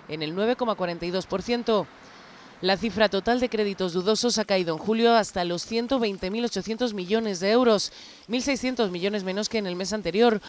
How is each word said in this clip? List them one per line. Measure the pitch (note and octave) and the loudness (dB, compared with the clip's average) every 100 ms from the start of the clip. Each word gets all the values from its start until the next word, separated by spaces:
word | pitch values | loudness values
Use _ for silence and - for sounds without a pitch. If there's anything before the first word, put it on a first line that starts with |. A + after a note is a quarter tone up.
| - | -10
en | D#3 | -6
el | D3+ | -4
nueve | F3+ A3 B3+ | 0 0 0
coma | A#3 | -2
cuarenta | F#3 F3 E3+ F3 | -2 -4 -4 -4
y | |
dos | F#3 - | -4 -4
por | F#3+ | -4
ciento. | A3+ A#3+ A#3 G#3 E3 - - - - - - - | -2 -2 2 0 0 -10 -20 -20 -20 -20 -20 -4
La | F#3 F#3+ | -2 0
cifra | A3 F#3 G#3 | 0 2 2
total | G3 A3+ B3 | 2 0 0
de | A#3+ | 0
créditos | G#3+ G#3 F#3+ F#3 | 0 -2 -2 -2
dudosos | F3 F#3 G#3+ A#3+ A3 | 0 2 2 2 0
ha | |
caído | G#3+ F#3+ E3+ | 0 0 0
en | D#3 | -2
julio | G3 A3+ A#3 | 0 4 6
hasta | A3+ F#3+ F#3+ | 6 4 -2
los | F3 F3 | -2 -2
ciento | - A#3 A#3+ C4+ | -2 -2 0 0
veinte | A3 F#3+ F#3 | 0 -2 -4
mil | A3 A#3+ | -2 -2
ochocientos | G3 G3 A3+ B3 | -2 -4 -2 -2
millones | G3+ F3+ A3 A3 F3+ | -2 0 0 0 -2
de | G3 | 2
euros, | A#3+ B3 G3+ - - - - - | 4 6 4 0 -10 -20 -18 -6
mil | B3 | -2
seiscientos | C#4 A#3+ B3+ B3 G3+ | -2 -2 -2 0 -2
millones | F3+ G3 G#3 | -2 -2 -2
menos | F#3 F#3+ G#3 | -4 -4 -4
que | A3 | -4
en | F#3+ | -4
el | F3+ | -4
mes | F#3 | -4
anterior, | G#3+ E3+ F#3+ A#3+ G#3 | -4 -2 4 4 2